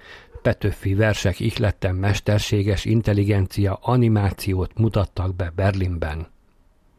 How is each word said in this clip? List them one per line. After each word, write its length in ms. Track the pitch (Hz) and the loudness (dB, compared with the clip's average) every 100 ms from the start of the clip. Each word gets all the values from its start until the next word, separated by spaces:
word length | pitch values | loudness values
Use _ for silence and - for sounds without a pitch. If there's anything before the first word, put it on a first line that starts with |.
| - - - - | -20 -20 -20 -4
Petőfi 520 | - - 104 - 98 | -2 0 -2 -4 -2
versek 460 | 98 107 104 98 92 | 2 2 2 -2 -2
ihletten 560 | 117 - 110 - 98 92 | -2 0 -2 0 -4 -2
mesterséges 920 | 101 101 - 104 - 107 101 98 107 | 0 0 0 0 0 0 0 0 0
intelligencia 880 | 113 107 101 101 101 95 - 98 95 | 0 2 2 2 2 0 0 0 -2
animációt 960 | - 123 120 107 101 - - 92 87 - | 0 2 4 4 2 -2 -4 -2 -2 0
mutattak 580 | 113 110 92 - 92 90 | 0 2 -2 -2 -4 -4
be 160 | 90 85 | -4 0
Berlinben. 720 | 95 98 92 87 80 80 80 - _ _ _ _ _ | 0 0 -2 -2 -6 -6 -10 -16 _ _ _ _ _